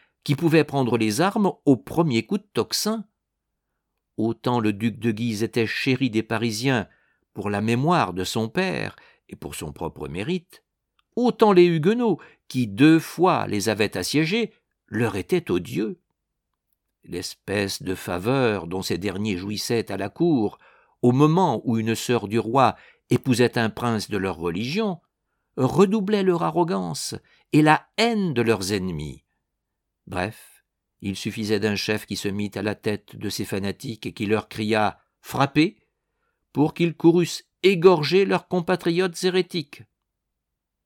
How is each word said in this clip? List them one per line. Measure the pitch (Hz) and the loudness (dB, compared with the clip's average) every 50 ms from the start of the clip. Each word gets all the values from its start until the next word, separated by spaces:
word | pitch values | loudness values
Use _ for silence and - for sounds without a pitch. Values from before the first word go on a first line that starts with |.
| _ _ _ _ - | _ _ _ _ -4
qui | - 143 | -4 -2
pouvait | 135 170 160 151 160 147 | 0 2 4 4 4 2
prendre | - - 139 131 117 113 117 | 2 0 0 0 2 2 2
les | 113 110 104 110 | 2 0 0 0
armes | 165 190 196 226 208 180 - _ - | 0 0 2 2 0 0 0 _ 4
au | 143 135 113 | 4 4 4
premier | - - - 156 170 160 123 113 110 | 2 -6 -2 0 0 2 2 0 0
coup | - - 104 | 0 -4 -6
de | - _ - | -6 _ -4
tocsin. | - 107 - - - - 208 220 226 208 _ _ _ _ _ _ _ _ _ _ _ _ _ _ _ _ _ _ _ _ _ _ - | -4 -4 -2 -2 -4 -4 -4 -4 -6 -8 _ _ _ _ _ _ _ _ _ _ _ _ _ _ _ _ _ _ _ _ _ _ -4
Autant | 110 113 113 - - 127 123 120 | -2 -2 -2 -2 -2 0 0 2
le | 110 107 104 | 2 0 0
duc | 98 110 117 101 - | 0 -2 -4 -4 -2
de | - 120 | -2 -2
Guise | 107 104 120 120 110 101 113 | -2 -2 -2 -4 -4 -2 -4
était | 110 - 123 113 107 | -4 -2 -2 -2 -2
chéri | - - - 135 131 127 135 127 | -2 -4 0 0 0 0 0 0
des | 104 110 110 | 0 -2 -2
Parisiens | - 120 110 113 120 110 104 120 139 135 117 95 - _ _ _ _ _ _ _ _ - | -2 -4 -2 -2 -4 -4 -2 -2 0 0 0 -2 -4 _ _ _ _ _ _ _ _ -12
pour | 113 95 104 | -8 -6 -4
la | 104 101 | -2 -2
mémoire | 107 110 117 120 135 156 180 160 120 90 87 | 0 0 0 0 2 2 2 2 0 0 -2
de | 90 92 | -4 -6
son | - - 117 110 113 | -4 -2 -4 -4 -4
père | - 180 185 185 170 64 50 50 - - - - _ _ _ - | -2 -4 -4 -4 -4 -6 -8 -8 -12 -14 -20 -20 _ _ _ -20
et | 73 | -18
pour | 71 - 76 - | -14 -14 -12 -12
son | - - 78 | -10 -10 -10
propre | 71 - 85 80 78 - 76 71 | -10 -8 -10 -10 -8 -10 -12 -10
mérite, | 71 90 101 139 180 185 - _ - - _ _ _ _ _ _ _ _ _ _ - | -8 -8 -6 -6 -6 -6 -8 _ -20 -20 _ _ _ _ _ _ _ _ _ _ -4
autant | - 247 247 233 - 233 214 202 | 0 0 2 4 4 4 6 8
les | 175 175 | 8 6
Huguenots, | 175 170 160 151 185 220 240 247 226 175 - - - _ _ _ - | 6 6 2 2 2 2 2 2 0 0 -2 -6 -16 _ _ _ -8
qui | - 131 123 104 | -4 -4 -2 -2
deux | 98 98 135 156 160 165 | 2 4 6 6 6 6
fois | 156 - - - 170 185 160 123 104 101 | 2 -2 -4 0 2 2 2 2 0 -2
les | 101 104 95 110 | -2 -2 0 0
avaient | 107 101 107 98 - 98 | 0 0 0 -2 -2 -4
assiégés, | 90 - - 143 160 160 190 233 226 - _ _ _ _ _ _ _ - | -4 -2 0 0 0 0 0 -2 -2 -4 _ _ _ _ _ _ _ -8
leur | - 107 120 110 101 | -4 -2 -2 -2 -2
étaient | 101 90 - 185 175 170 - | -4 -4 -2 -2 -2 0 0
odieux. | 92 90 - 139 123 160 214 214 185 - _ _ _ _ _ _ _ _ _ _ _ _ _ _ _ _ _ _ _ _ _ | -2 -2 -2 -4 -6 -4 -4 -4 -6 -10 _ _ _ _ _ _ _ _ _ _ _ _ _ _ _ _ _ _ _ _ _
L'espèce | 82 82 87 85 - - _ - - 98 104 101 98 98 - | -12 -10 -10 -10 -10 -12 _ -8 -6 -2 -2 -2 -2 -4 -6
de | - 92 95 | -6 -8 -8
faveur | - - - 90 87 90 113 131 139 131 117 104 98 82 85 | -6 -6 -6 -6 -4 -2 -2 0 0 2 0 0 -2 -4 -6
dont | 90 95 | -6 -6
ces | 95 - 104 85 | -4 -4 -6 -4
derniers | 92 104 90 92 104 110 98 87 | -4 -6 -6 -4 -4 -4 -4 -4
jouissaient | 95 101 107 101 - - 123 117 101 - | -4 -6 -8 -6 -4 -4 -2 -2 -2 -4
à | 101 95 | -6 -8
la | 98 101 | -8 -8
cour, | - - 165 175 156 127 107 101 - - _ _ _ _ _ _ _ _ | -4 0 0 2 2 2 2 0 -4 -8 _ _ _ _ _ _ _ _
au | - 123 | 2 2
moment | 123 131 147 156 156 180 190 165 120 107 - | 4 6 4 4 4 4 2 2 0 -2 -2
où | 131 117 113 | -2 -2 0
une | 110 113 113 | 0 -2 -2
sœur | 110 - - 123 117 107 98 | -2 0 0 0 0 0 0
du | 104 117 | -2 -2
roi | 104 113 113 135 131 110 - - - - _ _ _ - | -2 0 2 4 4 4 2 -2 -12 -20 _ _ _ -2
épousait | - 123 - 139 123 110 123 117 - 123 | -2 0 2 2 2 4 4 2 2 0
un | 113 110 | -2 -2
prince | - - 123 120 113 107 95 - | -2 -4 -4 -2 -2 -2 -4 -4
de | 107 98 | -4 -4
leur | 95 95 90 80 | -2 -4 -4 -4
religion, | 82 87 85 87 113 123 151 208 226 208 180 160 _ _ _ _ _ _ _ _ _ _ - - | -4 -4 -4 -4 -6 -6 -4 -4 -4 -4 -4 -8 _ _ _ _ _ _ _ _ _ _ -4 -2
redoublait | 127 127 120 147 196 202 196 226 190 190 214 202 196 | -2 0 4 4 4 4 4 0 0 0 0 0 2
leur | 190 175 170 170 | 2 2 2 0
arrogance | 165 156 170 175 165 190 196 185 175 160 - - - - - _ _ _ _ _ _ | 0 0 0 0 0 0 -4 -4 -6 -6 -8 -8 -8 -10 -12 _ _ _ _ _ _
et | - 143 | 4 4
la | 151 151 151 - - _ _ - | 6 6 4 4 2 _ _ -2
haine | 220 233 233 214 196 175 139 | 0 0 0 0 -2 -2 0
de | 117 | 0
leurs | 117 113 113 95 95 90 | 2 2 2 0 0 -2
ennemis. | 107 101 90 92 87 73 73 73 65 - _ _ _ _ _ _ _ _ _ _ _ _ _ _ _ _ _ - | -4 -2 -2 -4 -6 -6 -8 -10 -12 -14 _ _ _ _ _ _ _ _ _ _ _ _ _ _ _ _ _ -10
Bref, | 90 90 90 107 117 - - - _ _ _ _ _ _ _ _ _ - | -6 -6 -6 -6 -8 -12 -20 -20 _ _ _ _ _ _ _ _ _ -10
il | - 95 95 | -8 -8 -6
suffisait | - - 113 101 110 110 101 110 101 | -6 -6 -8 -6 -6 -4 -2 -2 0
d'un | 101 110 101 | 0 0 -2
chef | 98 - - 107 107 - | -2 -2 -2 -4 -4 -4
qui | - 101 | -8 -8
se | - - 104 | -6 -4 -4
mit | 95 101 104 101 - | -4 -4 -6 -6 -6
à | 104 | -4
la | 98 107 101 | -4 -4 -4
tête | - - 110 104 101 _ - - | -4 -4 -6 -6 -6 _ -14 -16
de | 107 104 104 | -10 -8 -8
ces | - - 110 | -6 -6 -6
fanatiques | - - 101 95 98 92 - - 131 113 - - | -6 -4 -4 -4 -4 -6 -8 -8 -12 -10 -10 -10
et | - 85 | -12 -8
qui | - 110 | -6 -2
leur | 101 107 107 - - | -2 -2 -2 -2 -6
cria « | - - 110 107 110 107 107 98 - _ _ _ _ _ | -8 -6 -2 0 0 0 0 0 -2 _ _ _ _ _
Frappez !» | - - - 120 135 135 - 147 156 202 - _ _ _ _ _ _ _ _ _ _ _ _ _ _ _ - | -16 -8 -2 -2 0 0 2 2 0 0 0 _ _ _ _ _ _ _ _ _ _ _ _ _ _ _ -2
pour | 131 143 160 - | 0 0 0 0
qu'ils | - 170 170 156 | 0 -2 -2 0
courussent | - - 165 170 180 170 - - - - _ _ _ - | 2 4 4 6 4 2 0 -4 -10 -14 _ _ _ 4
égorger | 190 202 170 160 190 185 156 147 135 160 190 196 | 4 4 8 6 6 6 6 2 2 2 2 2
leurs | 190 185 175 - - | 2 0 -2 -2 -2
compatriotes | - 180 170 - 185 170 - 170 170 170 185 185 165 - - | -4 -4 -2 0 -2 -2 0 0 0 0 0 -2 -2 -2 -2
hérétiques. | 180 175 185 180 180 - 180 147 - - - 107 _ _ _ _ _ _ _ _ _ _ _ _ _ _ _ _ _ _ _ _ | 0 2 0 0 -2 -4 -8 -8 -8 -12 -20 -20 _ _ _ _ _ _ _ _ _ _ _ _ _ _ _ _ _ _ _ _